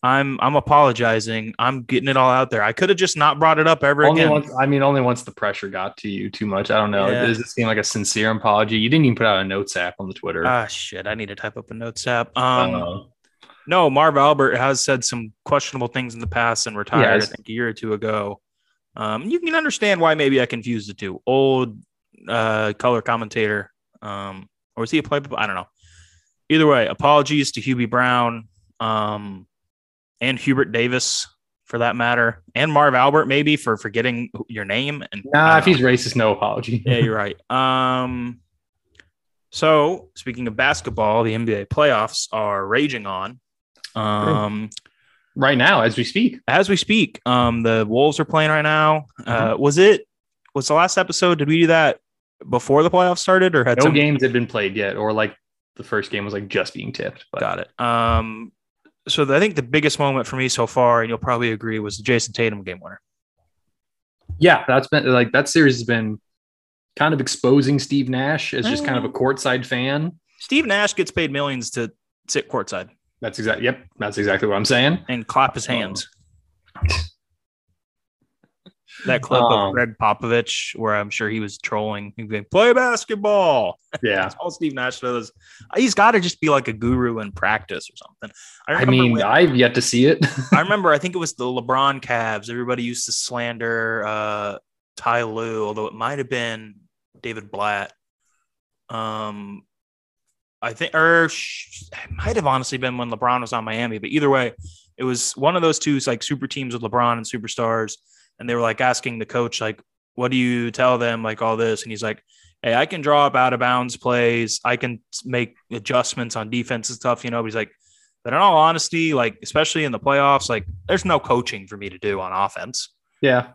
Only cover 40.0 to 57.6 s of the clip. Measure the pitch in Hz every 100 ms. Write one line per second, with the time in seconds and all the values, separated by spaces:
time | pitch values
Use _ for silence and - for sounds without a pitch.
40 | - - - 120 120 107 131 147 - 113
41 | 107 110 113 110 113 104 101 - 147 117
42 | 110 - - 110 107 101 98 117 147 123
43 | 101 95 98 127 _ _ _ _ - -
44 | 107 104 104 104 104 104 107 - _ _
45 | _ _ _ - 135 135 139 180 113 110
46 | 120 - 247 - - 143 196 196 - 220
47 | - - - 123 120 117 113 113 107 117
48 | 147 147 151 160 156 156 151 156 156 156
49 | 147 _ 117 117 110 110 143 143 196 185
50 | - _ _ _ _ 143 131 151 180 -
51 | 185 165 180 170 147 160 165 165 151 -
52 | _ _ _ _ - 120 - 139 165 180
53 | 180 175 - 190 185 160 123 120 147 151
54 | 147 143 127 120 120 113 98 101 101 95
55 | 107 107 107 - _ _ _ _ - 110
56 | 98 107 101 101 101 104 92 - - -
57 | - - - - 53 50